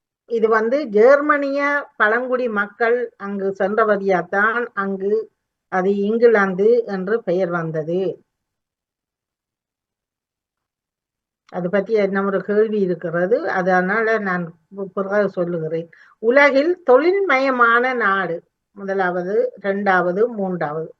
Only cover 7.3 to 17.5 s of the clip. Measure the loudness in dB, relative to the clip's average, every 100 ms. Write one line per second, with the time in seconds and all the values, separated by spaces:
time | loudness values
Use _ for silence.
7.3 | -2 0 -2 -4 -4 -4 -2 -4 -6 _
8.3 | _ _ _ _ _ _ _ _ _ _
9.3 | _ _ _ _ _ _ _ _ _ _
10.3 | _ _ _ _ _ _ _ _ _ _
11.3 | _ _ -8 -2 -2 0 0 2 0 -2
12.3 | -2 0 0 2 0 -2 -2 -4 -2 0
13.3 | 0 0 -2 0 2 2 0 0 -2 -2
14.3 | -4 -6 -12 _ -12 -8 -6 -2 0 0
15.3 | -2 -4 -4 -4 -6 -8 -18 -20 _ 2
16.3 | 4 4 4 2 0 4 4 4 2 0
17.3 | 0 0